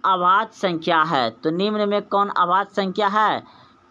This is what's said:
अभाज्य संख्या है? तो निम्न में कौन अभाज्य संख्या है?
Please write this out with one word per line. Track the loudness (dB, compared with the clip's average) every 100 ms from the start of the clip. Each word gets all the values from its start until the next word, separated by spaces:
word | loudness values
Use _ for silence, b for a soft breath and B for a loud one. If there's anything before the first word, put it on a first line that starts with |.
| -2
अभाज्य | 0 2 2 0 -4
संख्या | -4 -2 0 0
है? | 2 0 -2
तो | -2 -4
निम्न | -2 -2 -2 -2
में | -2
कौन | 0 0 0
अभाज्य | 0 0 0 -2
संख्या | -4 -4 0 0
है? | 2 0 0 -6 B B B _